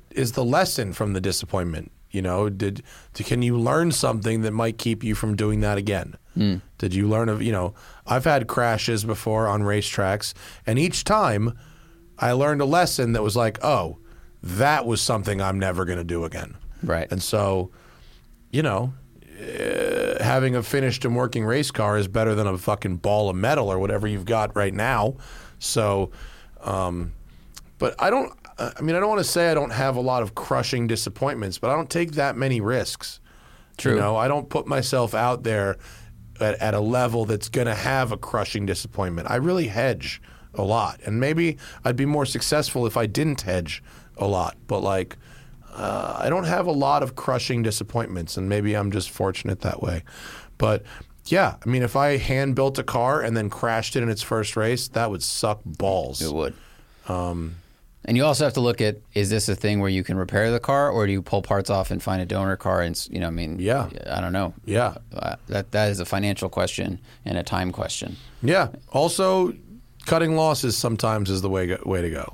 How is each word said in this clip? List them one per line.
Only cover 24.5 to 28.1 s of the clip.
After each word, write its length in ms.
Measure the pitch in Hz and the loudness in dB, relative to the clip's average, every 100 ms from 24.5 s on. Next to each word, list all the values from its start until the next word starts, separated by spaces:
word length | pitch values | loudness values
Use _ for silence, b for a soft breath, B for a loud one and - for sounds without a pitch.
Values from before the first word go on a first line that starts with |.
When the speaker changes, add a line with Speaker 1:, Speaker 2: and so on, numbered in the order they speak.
| 104 | 0
Speaker 1:
right 180 | 98 | 0
now. 420 | 95 117 120 107 131 B B B B | 0 0 2 0 -2 B B B B
So, 520 | - 120 107 98 92 B B B B B | -4 0 2 2 0 B B B B B
um, 500 | 101 98 90 87 85 - - b b b - - | -4 -2 -2 -2 -6 -10 -16 b b b -18 -4
but 160 | - - | -4 0
I 100 | |
don't, 220 | 190 | 2